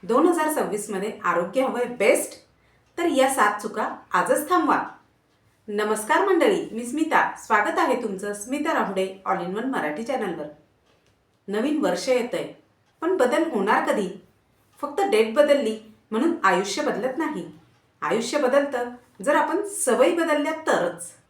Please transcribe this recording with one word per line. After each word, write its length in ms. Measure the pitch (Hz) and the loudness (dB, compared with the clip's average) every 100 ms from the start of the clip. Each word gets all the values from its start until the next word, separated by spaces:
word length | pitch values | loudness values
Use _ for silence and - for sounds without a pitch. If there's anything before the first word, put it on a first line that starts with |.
दोन 220 | 180 247 339 | 2 4 4
हजार 260 | 330 311 | 4 0
सव्वीस 380 | 294 185 208 208 | 0 -2 -4 -6
मध्ये 280 | 196 202 - | -6 -6 -6
आरोग्य 380 | 180 170 180 262 | -2 -2 0 0
हवंय 220 | 262 220 | 0 0
बेस्ट? 480 | 240 - 208 320 - - _ _ _ _ _ - | -4 0 4 4 2 -10 _ _ _ _ _ -2
तर 60 | |
या 300 | 339 269 262 | 0 4 2
सात 260 | 269 208 220 | 4 2 2
चुका 360 | - 214 - - - | -6 -4 -6 -6 -2
आजच 380 | 185 - 262 - | 0 2 0 2
थांबवा. 320 | 359 294 190 - - _ _ _ _ _ _ - | 2 2 0 -2 -12 _ _ _ _ _ _ -8
नमस्कार 600 | 208 214 214 214 320 392 | -2 0 -2 2 2 4
मंडळी, 400 | 349 254 175 - | 4 4 2 -2
मी 140 | 220 240 | -8 -6
स्मिता. 500 | 285 320 254 - - | -2 0 2 0 -4
स्वागत 420 | - 214 311 370 | 0 0 2 0
आहे 240 | 311 233 | 0 0
तुमचं 320 | 226 190 202 | -2 -6 -6
स्मिता 400 | 202 254 285 302 | -8 -6 -4 -2
राहुडे 480 | 285 202 190 190 - - | -2 -2 -2 -4 -4 -4
All 120 | 190 | -4
in 140 | 175 | -4
One 120 | 196 254 | -4 -4
मराठी 360 | 254 - 214 | -4 -4 -6
चॅनलवर. 440 | 226 262 208 160 151 - _ _ _ _ _ _ _ _ - | -6 -4 -4 -6 -10 -14 _ _ _ _ _ _ _ _ -6
नवीन 320 | 202 269 294 | -2 0 0
वर्ष 280 | 202 175 - | 0 -2 0
येतंय, 440 | 247 233 165 - - _ _ _ _ | 0 0 -4 -6 -12 _ _ _ _
पण 160 | 330 381 | -2 2
बदल 340 | 247 302 330 | 2 2 0
होणार 380 | 226 196 254 302 | 0 2 2 2
कधी? 200 | 226 185 - _ _ _ _ _ _ | -2 -2 -8 _ _ _ _ _ _
फक्त 200 | 285 294 | -8 -2
डेट 340 | 196 214 226 | 2 2 2
बदलली 460 | 254 285 277 220 220 - - _ | 4 4 4 2 -4 -12 -20 _
म्हणून 240 | 220 320 - | 0 0 2
आयुष्य 400 | 190 180 196 - | 2 2 0 -2
बदलत 360 | 269 - 247 262 | -2 -2 -2 -2
नाही. 340 | 302 196 165 - _ _ _ _ | -4 -4 -10 -14 _ _ _ _
आयुष्य 360 | 151 202 233 294 | -2 -2 0 0
बदलतं 520 | 254 277 277 254 240 - _ _ | 2 2 2 -4 -6 -8 _ _
जर 140 | 202 311 | 0 2
आपण 300 | 294 339 415 | 2 -2 -4
सवयी 480 | - - 226 330 | -4 0 4 4
बदलल्या 380 | 339 330 294 302 | 4 0 0 0
तरच. 600 | 320 - - 175 - - - _ | -4 -2 0 -2 -6 -16 -18 _